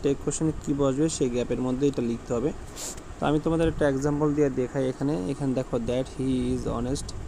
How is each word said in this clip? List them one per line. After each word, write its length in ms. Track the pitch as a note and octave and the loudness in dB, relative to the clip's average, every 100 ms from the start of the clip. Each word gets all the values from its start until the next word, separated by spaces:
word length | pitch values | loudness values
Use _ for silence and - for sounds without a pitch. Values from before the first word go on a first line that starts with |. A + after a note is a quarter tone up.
টেক 140 | C#3+ C#3 D3+ | 0 0 -2
কোশ্চেনে 260 | - D#3+ D3+ - | 0 0 -2 -2
কী 80 | |
বসবে 360 | C#3+ C#3 C3 D#3+ | 2 2 2 0
সেই 200 | - C3 | 2 0
গ্যাপের 320 | A#2+ A#2 B2 | 0 0 0
মধ্যে 260 | B2+ B2+ C#3+ | 0 2 2
এটা 140 | C3+ | 2
লিখতে 320 | A#2+ A#2 - | -2 -2 -2
হবে। 180 | A#2+ C#3 - - - - - - - | 0 0 -4 -10 -10 -10 -10 -12 -2
তো 60 | C#3+ | 2
আমি 140 | D3 | 2
তোমাদের 240 | D#3+ E3 E3 | 2 2 2
একটা 220 | D#3+ D3 | 4 2
এক্সাম্পল 440 | C3+ D3 D3 D3+ | 2 2 2 2
দিয়ে 160 | D3 C#3+ | 4 2
দেখাই 400 | C3 B2 C#3 C3 | 2 -2 0 0
এখানে। 400 | C3 C#3+ E3+ F3+ | 0 0 0 -2
এখানে 240 | C3 C#3 | -2 0
দেখো, 240 | B2+ B2+ B2+ | 0 0 -2
"That 260 | A#2 B2 | 0 0
he 240 | C3 - C3 | -2 -2 0
is 460 | B2+ B2 B2+ A#2 | 0 0 0 -2
honest 340 | A#2 B2 C#3 - - | -2 -2 -2 -4 -8